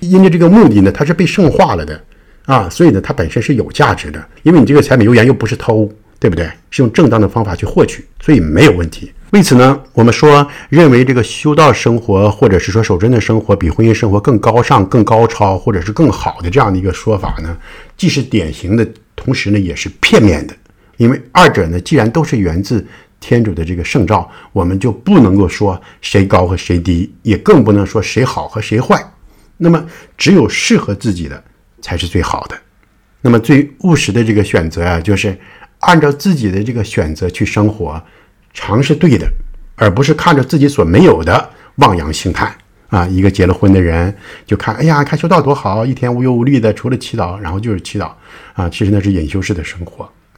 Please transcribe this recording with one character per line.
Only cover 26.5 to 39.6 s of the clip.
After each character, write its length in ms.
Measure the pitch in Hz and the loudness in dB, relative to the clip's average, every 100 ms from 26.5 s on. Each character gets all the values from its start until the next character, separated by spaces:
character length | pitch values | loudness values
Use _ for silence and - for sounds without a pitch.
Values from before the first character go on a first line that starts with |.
| 90 | -2
谁 220 | - 90 | -4 -2
低， 340 | 85 85 - - | 0 -2 -4 -6
也 160 | 113 98 | -4 -2
更 260 | - 175 | 4 4
不 80 | 107 | 4
能 140 | 101 95 | 2 0
说 160 | 110 | -4
谁 240 | - - 127 | -4 -2 -2
好 220 | - - | -4 -10
和 120 | 110 | -10
谁 220 | - 110 | -4 -4
坏。 180 | 131 196 - _ - _ _ - | 0 -2 -4 _ -20 _ _ -2
那 120 | 170 | 0
么 160 | 165 160 - - - | 0 -2 -16 -20 -4
只 140 | - | 2
有 180 | 190 107 | 4 2
适 260 | - - 226 | -2 0 0
合 200 | - 101 | -2 -6
自 180 | 113 | -4
己 140 | 87 76 | -6 -8
的 160 | 69 _ _ _ _ | -14 _ _ _ _
才 140 | - 87 | -10 -8
是 120 | 85 | -4
最 120 | 90 | -4
好 280 | 80 - - | -2 -4 -8
的。 80 | - _ _ _ _ _ _ | -16 _ _ _ _ _ _
那 80 | 123 | 0
么 80 | 117 | 2
最 340 | 131 139 143 - | 4 2 2 -2
务 140 | 185 156 | 0 0
实 160 | - | 0
的 120 | 107 | -2
这 100 | 113 | 0
个 100 | 104 | 0
选 240 | 95 107 82 | 0 -2 -2
择 160 | 85 | -4
啊， 160 | 87 85 | -4 -2
就 160 | 87 98 | -2 -2
是 220 | 104 92 - - - _ | -2 -6 -14 -20 -20 _
按 200 | - 175 | 2 4
照 100 | 147 | 2
自 220 | 143 196 | 0 -2
己 160 | 156 107 | -2 -2
的 140 | 92 | -4
这 100 | 107 | -4
个 100 | 117 | -4
选 300 | 101 - 80 | -4 -4 -4
择 160 | 78 90 | -4 -6
去 160 | - 107 | -4 -4
生 240 | - 104 | 0 -2
活， 320 | 104 82 80 - _ _ _ _ | -2 -8 -10 -16 _ _ _ _
常 300 | - - 107 | -16 -4 -2
是 140 | 135 147 | 0 0
对 240 | 170 104 | 2 2
的， 100 | - - - - | 0 -6 -8 -16